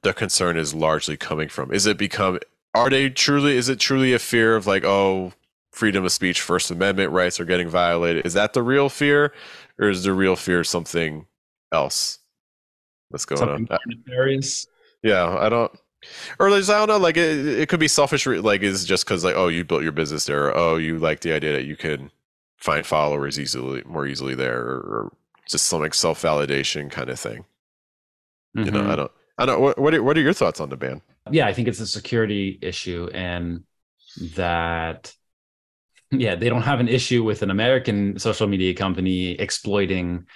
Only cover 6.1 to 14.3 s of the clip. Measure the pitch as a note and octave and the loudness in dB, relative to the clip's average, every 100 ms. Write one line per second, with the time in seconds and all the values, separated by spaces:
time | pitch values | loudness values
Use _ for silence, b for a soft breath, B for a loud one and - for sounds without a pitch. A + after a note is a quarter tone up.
6.1 | - F#2 F2 - - - F2 G2 F#2+ F2+ | 0 0 -2 0 0 0 0 0 2 0
7.1 | F2+ F2+ - E2+ F2+ E2+ F2 F2 E2+ E2+ | 2 0 0 0 0 2 2 2 2 2
8.1 | E2 F2 F2+ G#2+ B2+ A#2+ C#3 C#3+ - C#3+ | 0 0 0 0 0 2 2 2 0 2
9.1 | D3 D3 B B B B - G#2 F#2 G2 | 4 2 B B B B -2 0 2 0
10.1 | F#2+ F#2+ F2+ - F2 E2 F2 D#2+ F2 D#2+ | 2 2 2 2 0 0 -4 -2 -2 -2
11.1 | D2+ - _ _ _ _ D#2+ C#2 - - | -4 -14 _ _ _ _ 0 0 -2 -4
12.1 | - _ _ _ _ _ _ _ _ _ | -8 _ _ _ _ _ _ _ _ _
13.1 | C#2+ - C#2+ - C#2+ A#2 F#3 - A2+ B2+ | -12 -6 -2 -2 -2 -4 -4 -6 -12 -6
14.1 | B2+ C3+ | -2 0